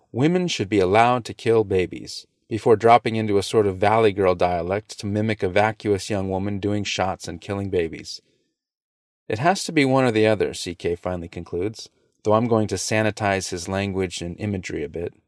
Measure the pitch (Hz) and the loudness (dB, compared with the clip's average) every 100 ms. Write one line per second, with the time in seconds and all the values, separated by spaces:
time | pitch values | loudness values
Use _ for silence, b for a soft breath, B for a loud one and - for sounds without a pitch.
0 | _ 110 147 180 180 - 101 104 90 107 | _ -2 0 2 -2 -4 0 2 4 4
1 | 117 123 110 - 113 113 101 95 87 - | 4 2 -4 -6 0 2 2 0 0 -6
2 | - - - _ - 107 127 107 113 120 | -14 -16 -18 _ -10 -2 2 4 6 6
3 | 123 110 110 101 95 113 101 92 101 110 | 4 -2 0 0 2 2 2 2 2 4
4 | 113 98 95 90 90 87 85 98 - - | 4 4 2 2 0 0 -2 -4 -6 -10
5 | 104 104 110 107 95 92 107 110 107 98 | -4 -2 -2 -2 0 2 2 0 -2 -2
6 | - 104 95 95 98 101 101 104 98 - | -2 -4 -2 -4 -4 -4 -2 -2 -4 -2
7 | 92 85 - 87 - 98 98 90 82 - | -2 -4 -10 -12 -8 -6 -2 -2 -2 -6
8 | - - _ _ _ _ _ _ _ _ | -14 -16 _ _ _ _ _ _ _ _
9 | _ _ - 107 160 196 - 156 135 135 | _ _ -10 -2 0 0 2 2 4 4
10 | 127 110 107 107 78 - - 85 87 87 | 4 4 4 4 0 -4 -10 -6 -4 -4
11 | - 90 82 - 85 87 101 113 - _ | -4 -6 -8 -12 -8 -4 -4 -6 -18 _
12 | _ _ 107 107 120 110 104 95 - 110 | _ _ 2 2 4 2 0 -2 -2 0
13 | 110 101 104 95 92 90 90 98 101 95 | 0 0 -2 -2 -2 -8 -6 -4 -4 -4
14 | 92 - 87 85 104 98 87 87 76 82 | -4 -6 -10 -6 -6 -6 -6 -8 -8 -8
15 | 85 - | -10 -10